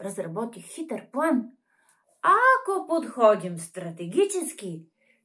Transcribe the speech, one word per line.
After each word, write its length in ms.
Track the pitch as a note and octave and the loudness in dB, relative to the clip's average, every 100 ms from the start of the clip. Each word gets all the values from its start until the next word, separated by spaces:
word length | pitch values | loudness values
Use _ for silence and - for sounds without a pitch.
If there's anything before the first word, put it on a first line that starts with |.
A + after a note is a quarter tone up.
разработих 640 | F#3+ G3+ E3 E3+ A#3 G3 | -10 -8 -6 -6 -8 -10
хитър 460 | - - D#4+ A3 - | -18 -12 -8 -8 -8
план. 400 | C4 D#4+ B3 A3 _ _ _ _ _ _ _ | -2 0 0 -2 _ _ _ _ _ _ _
Ако 640 | E4+ G4 G#4 - - F#4+ - | 2 4 6 4 2 -4 0
подходим 720 | E4 - B3 A3 G#3+ F3 E3+ | -2 -2 4 6 6 0 -10
стратегически, 1300 | - - E3+ E3 F3 A#3 G4+ F#4+ B3+ - G3 E3 D#3+ _ _ _ | -12 -10 -10 -10 -4 2 2 0 -6 -8 -10 -12 -14 _ _ _